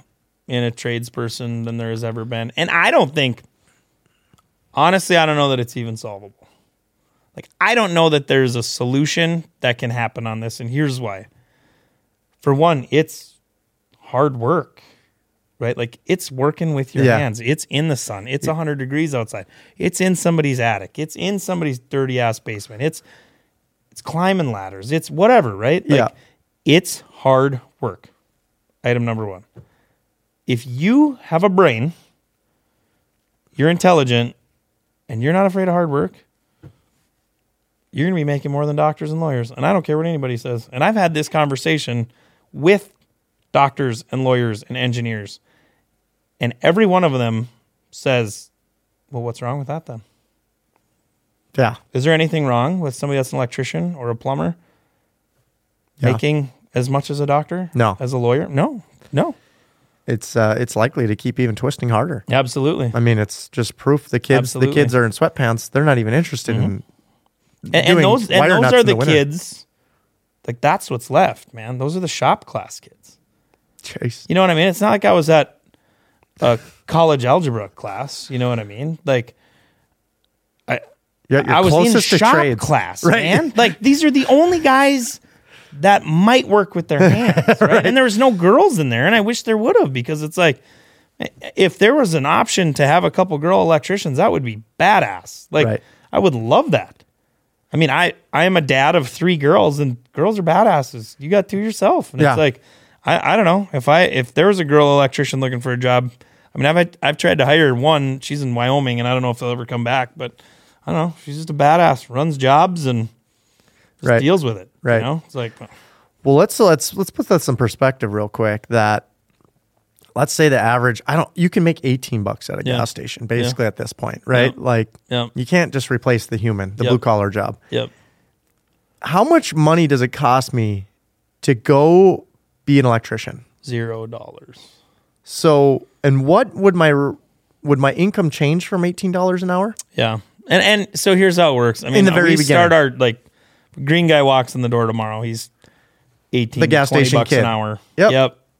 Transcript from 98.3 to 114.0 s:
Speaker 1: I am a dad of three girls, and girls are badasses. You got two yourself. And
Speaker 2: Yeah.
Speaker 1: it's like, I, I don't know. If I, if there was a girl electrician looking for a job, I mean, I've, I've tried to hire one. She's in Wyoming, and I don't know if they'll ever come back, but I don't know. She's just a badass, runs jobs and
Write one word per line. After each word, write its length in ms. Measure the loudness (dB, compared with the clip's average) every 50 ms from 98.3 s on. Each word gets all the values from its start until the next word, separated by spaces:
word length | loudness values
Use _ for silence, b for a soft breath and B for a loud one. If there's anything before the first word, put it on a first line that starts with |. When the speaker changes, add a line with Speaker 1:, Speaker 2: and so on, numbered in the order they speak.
Speaker 1:
I 120 | -2 0 0
am 120 | 2 2
a 60 | 0
dad 340 | 0 0 2 2 2 2 2
of 120 | 0 0 -4
three 280 | -6 -4 -2 -2 0
girls, 420 | 0 2 2 4 4 4 2 0 -2
and 200 | -2 -4 -4 -6 _ _ -6
girls 240 | -2 -2 -2 -2 -2
are 40 |
badasses. 760 | 0 0 2 4 4 4 2 0 -2 -4 -8 -16 -16 -16 -16 -12
You 100 | -4 -2
got 200 | 0 0 0 -2
two 100 | -4 -4
yourself. 540 | -4 -4 -4 0 0 0 0 0 -2 -4 -2
And 80 | 2
Speaker 2:
Yeah. 100 | 2 2
Speaker 1:
it's 60 | 4 2
like, 240 | 2 0 0 -4 b b b b b b b b b
I, 300 | 0 0 0 2 2 2
I 20 |
don't 80 | 2 4
know. 240 | 4 2 2 0 -4 -6
If 140 | -2 2 4
I, 140 | 4 4 4
if 280 | 2 0 -2 -4 -2
there 140 | 0 2 4
was 120 | 4 2 2
a 60 | 0
girl 220 | 2 4 4 6 6 4
electrician 440 | 4 2 2 0 -2 -4 -4 -2 -4
looking 220 | -4 -4 -4 -4
for 120 | -4 -4
a 40 | -4
job, 340 | -2 0 2 2 2 0 -2 -8 _ b b b b b b b
I 40 | -2
mean, 60 | 0
I've, 240 | 2 2 2 0 -2 -4 _
I've 160 | -4 -4 -2 0
tried 180 | 0 0 2 2
to 60 | 2
hire 300 | 2 4 4 4 2 2
one. 460 | 2 2 2 2 2 0 -2 -6 -6
She's 200 | -8 -10 -8 -6
in 120 | -4 -4 -2
Wyoming, 440 | -2 0 0 0 0 0 -2 -2 -2
and 60 | -2
I 60 | -2
don't 80 | -2 -2
know 100 | -2 -4
if 80 | -4 -4
they'll 100 | -6 -6
ever 160 | -6 -8 -8
come 180 | -8 -6 -6 -4
back, 280 | -2 -2 -2 -4 -4 _
but 240 | -12 -14 -14 -14 _ b b b b b b b b b -6
I 40 |
don't 160 | -4 -4 -4 -4
know. 40 | -6 -10 -14
She's 120 | -14 -12
just 140 | -10 -10 -8
a 40 | -2
badass, 540 | 0 2 4 4 4 4 2 0 -2 -6 -8
runs 300 | -6 -4 -4 -4 -2 -2
jobs 480 | 2 2 4 4 4 2 0 -4 -4
and 220 | -4 -2 -4 -4 -6 _ _ _ _ _ _ _ _ _ _ _ _ _ _ _ _ _ _